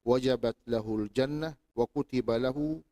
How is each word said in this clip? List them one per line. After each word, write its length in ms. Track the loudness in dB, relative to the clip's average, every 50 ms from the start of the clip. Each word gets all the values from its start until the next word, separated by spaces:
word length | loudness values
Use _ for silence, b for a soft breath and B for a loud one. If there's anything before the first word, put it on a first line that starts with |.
wajabat 560 | 0 2 2 4 4 2 2 2 0 -2 -2 _ _
lahul 400 | -4 -2 -2 -2 -2 -2 -2 -4 -2 0
jannah 400 | 0 0 0 -2 -4 -6 -8 -10 -12 _ _ _
wa 80 | -2 -2
kutiba 560 | -2 -2 -4 -4 -2 -2 -2 0 0 0 0
lahu 400 | 0 -2 -2 -2 -4 -4 -4 -8 -12 _